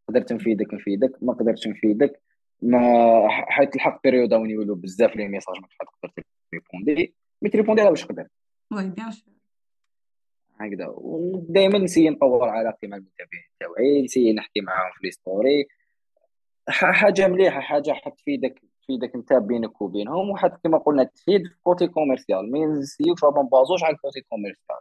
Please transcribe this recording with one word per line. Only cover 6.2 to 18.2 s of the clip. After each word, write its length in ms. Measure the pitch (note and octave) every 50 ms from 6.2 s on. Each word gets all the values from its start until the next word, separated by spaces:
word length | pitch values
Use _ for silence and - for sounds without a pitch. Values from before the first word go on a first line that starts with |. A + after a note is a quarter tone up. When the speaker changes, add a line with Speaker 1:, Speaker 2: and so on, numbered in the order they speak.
| - _ _ _ _ _
Speaker 1:
تريبوندي، 640 | - E2+ - _ - F2+ G2+ D3 D3+ D3+ F3+ - _ _ _ _ _ _
مي 80 | G#3 G3+
تريبوندي 320 | - A3 G#3 A3 G#3+ G#3+
على 80 | G#3 G3
واش 160 | D#3 - -
قدر. 220 | - - - - - _ _ _ _ _ _ _ _
Speaker 2:
وي، 180 | G#3+ G3+ F#3+ F#3+
بيان 220 | F3 G#3 A3 A3+
سور. 220 | - - _ _ _ _ _ _ _ _ _ _ _ _ _ _ _ _ _ _ _ _ _ _ _ _ _ _ _ G#2+
Speaker 1:
هكذا. 280 | G#2+ G#2 G2 F2+ - -
ودايما 920 | - - - - D#3+ D#3+ F3 F3+ F#3+ F#3 E3 E3 E3+ G3 F#3+ F#3+ G3+ G#3
نسي 300 | F#3 E3+ F3 E3 D#3+ D#3
نطور 400 | C#3+ - D3 C3 B2 A#2+ A#2+ A2+
علاقتي 380 | G#2+ A2+ A2+ A2+ G#2+ - - G2+
مع 100 | G2+ G2
المتابعين 460 | F#2+ F#2+ _ - F2+ - - F2 - _ _ _
تاوعي، 420 | F2 E2+ F2 G#2+ A#2+ C#3 C#3+ C#3+
نسي 320 | C3 A#2+ - C3 A#2+ A2+ G#2+
نحكي 280 | G#2+ G2+ - _ G#2
معاهم 300 | G2 F#2 F#2 F#2 F#2 F#2 -
في 120 | - -
لي 60 | F#2
ستوري. 560 | - - _ F#2 F#2+ G2+ A2+ C3+ C#3+ C#3+ C#3+ - _ _ _ _ _ _ _ _ _ _ _ _ _ _ _ _ _ _ _ -
ح-، 220 | - - F#3+ F3
حاجة 360 | F#3+ - G#3+ G#3 F#3 F#3+ G3 F#3+
مليحة، 320 | F3+ F#3 F#3+ E3+ C3+ C#3
حاجة 320 | C3+ - D3 D3 C#3 D3+
حتفيدك، 720 | C3+ - - C#3+ - _